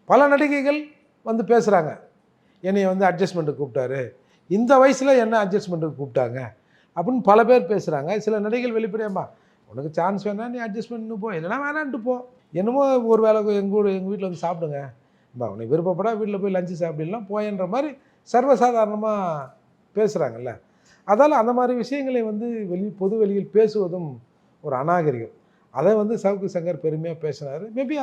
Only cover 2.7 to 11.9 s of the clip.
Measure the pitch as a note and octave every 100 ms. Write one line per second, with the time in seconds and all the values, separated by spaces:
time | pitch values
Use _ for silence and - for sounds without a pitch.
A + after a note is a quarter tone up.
2.7 | G3+ F#3+ F#3+ F#3+ E3+ F#3 F3 D3+ B2+ C#3+
3.7 | C3+ B2 C3+ A#2+ - _ _ - G3 A#3+
4.7 | C4+ C4+ C4+ C4+ C4 A3 A3+ G3 G3+ -
5.7 | E3+ D#3+ B2+ B2 B2+ B2 B2+ A#2+ - _
6.7 | _ _ - F3 B3+ F#3+ G#3 A3+ B3 G3+
7.7 | G3+ F3 D3 D3 G#3+ G#3+ G#3+ G#3 B3 B3
8.7 | A3 A3 A3 G#3+ F#3+ C3 - _ _ _
9.7 | A2 D3+ D#3 F3 G3+ G#3 G3+ A#3+ B3 A3+
10.7 | G#3+ - A#3 A3 A3+ A3 E3+ E3 B3 C#4+
11.7 | D4+ D4